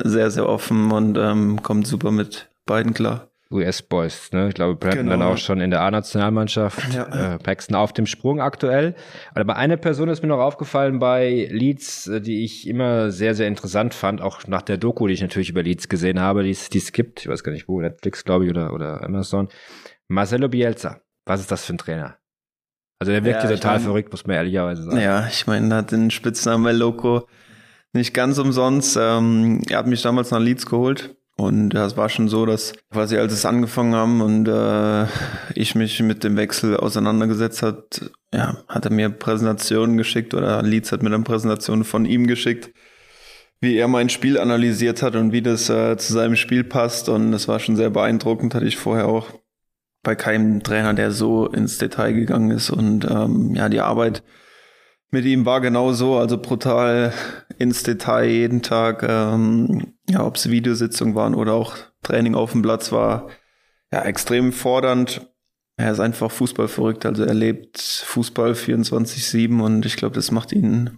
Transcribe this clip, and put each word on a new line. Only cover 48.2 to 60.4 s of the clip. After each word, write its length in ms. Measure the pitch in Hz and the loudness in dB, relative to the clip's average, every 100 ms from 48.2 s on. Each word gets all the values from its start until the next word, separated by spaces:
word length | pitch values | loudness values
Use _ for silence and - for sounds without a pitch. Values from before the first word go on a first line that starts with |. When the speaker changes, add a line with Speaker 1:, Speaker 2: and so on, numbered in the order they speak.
| 113 113 117 | 0 -2 -2
Speaker 1:
hatte 120 | 120 110 | 0 -2
ich 100 | - | -2
vorher 300 | 110 113 107 | -2 0 0
auch 200 | 110 - - _ _ _ _ _ _ | 0 -4 -14 _ _ _ _ _ _
bei 100 | 110 104 | -4 -2
keinem 460 | 113 110 110 104 | 0 2 2 2
Trainer, 320 | - 107 107 | 0 0 2
der 160 | 107 107 | 2 0
so 360 | 110 110 113 110 | 0 2 2 2
ins 300 | - 107 - | 0 -2 -2
Detail 320 | 110 - 110 | -4 0 0
gegangen 380 | 113 110 113 110 | 2 2 2 2
ist. 180 | 113 - | 2 0
Und, 360 | - 107 107 - | 0 2 2 2
ähm, 460 | 107 110 110 113 - | 0 2 2 2 0
ja, 120 | 107 | 0
die 120 | 107 | 2
Arbeit 420 | 104 113 113 101 - - - - - _ _ _ _ | 2 2 0 -2 -10 -20 -20 -20 -20 _ _ _ _
mit 120 | 131 127 | 0 2
ihm 200 | 131 123 | 2 4
war 140 | 131 | 2
genauso, 580 | 127 120 131 120 127 127 | 2 2 2 2 2 2
also 200 | 117 117 | 2 -2
brutal 720 | - 120 131 120 120 120 117 - - - - - | -2 -2 0 2 2 2 0 -2 -10 -12 -16 -2
ins 260 | 123 120 | 0 0
Detail 460 | - 110 - 117 117 | -2 -2 0 2 2
jeden 320 | 117 117 120 | 2 2 0
Tag, 420 | 117 113 113 110 117 | 0 0 0 0 0
ähm, 840 | 110 107 113 110 117 123 - - - - | 0 2 2 4 2 2 0 -4 -6 0
ja, 160 | 190 110 | 0 0
ob's 240 | - | -2